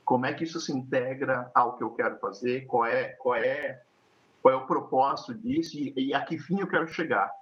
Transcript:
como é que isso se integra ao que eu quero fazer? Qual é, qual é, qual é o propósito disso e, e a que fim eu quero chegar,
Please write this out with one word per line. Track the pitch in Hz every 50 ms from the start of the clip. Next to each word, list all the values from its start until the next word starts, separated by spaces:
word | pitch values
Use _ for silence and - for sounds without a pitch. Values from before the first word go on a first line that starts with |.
| _
como | - 127 123 127
é | 135
que | - -
isso | 165 165 - 113
se | - -
integra | 147 131 127 - 135 131 123 131 131 131 131 127 131 123 127 - -
ao | 131 123 117 117
que | - 117
eu | 110
quero | - - 120 110 110 -
fazer? | - 98 95 - 117 123 123 131 131
Qual | - - 117 117
é, | 117 120 123 98 90
qual | - - - - 98
é, | - 113 131 269 294 - - - - - _ _ _ _ _ _ _ _ _ _ _
qual | - 131 131
é |
o | 131 -
propósito | - 170 143 - - - 131 135 139 143 - - - 117
disso | 107 113 120 139 165 165 - 147 151
e, | 143 123 131
e | 135 131 139 135
a | 139 -
que | - 165
fim | 135 - - 180 196
eu | 190
quero | 175 - 160 160 160
chegar, | - - 165 147 120 101 95 - - -